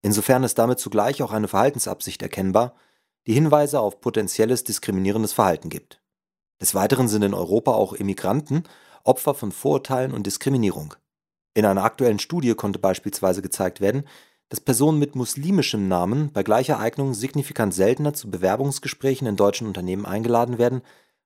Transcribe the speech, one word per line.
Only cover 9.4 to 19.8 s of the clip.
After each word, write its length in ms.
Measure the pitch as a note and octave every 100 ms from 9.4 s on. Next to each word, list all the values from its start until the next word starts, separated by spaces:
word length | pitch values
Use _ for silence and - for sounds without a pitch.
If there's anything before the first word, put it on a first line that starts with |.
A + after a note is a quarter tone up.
| G#2+
Vorurteilen 640 | - C#3+ C#3 - C3 C3
und 160 | B2+ G2+
Diskriminierung. 680 | - C3 C3+ G#2 - D2+ - _ _ _ _ _
In 100 | A2
einer 180 | G#2 G2
aktuellen 380 | G#2 - B2 G#2
Studie 340 | - F3 B2+
konnte 240 | G#2+ G#2 F#2+
beispielsweise 640 | F#2+ F#2 G#2 - F#2+ F2+
gezeigt 380 | F#2 - F#2+ -
werden, 260 | G2 C3 C#3+ - _ _ _
dass 120 | -
Personen 400 | - B2 D3 D3+
mit 160 | D3 B2+
muslimischem 720 | A#2+ C#3 D#3 G3 B2+ A2 F#2+
Namen 420 | F2 F2+ C3 D3
bei 120 | G#2
gleicher 340 | G2 A2 C3 D3
Eignung 360 | A2+ C#3+ C#3
signifikant 600 | A2 B2+ D3 - - G#2+
seltener 400 | F2+ G2 C3 D3
zu 160 | D3 G#2+
Bewerbungsgesprächen 960 | F2+ F#2 G#2+ C#3 C3+ - - C3+ C3 B2
in 80 |
deutschen 320 | G2+ G2+ - A2+
Unternehmen 400 | F#2+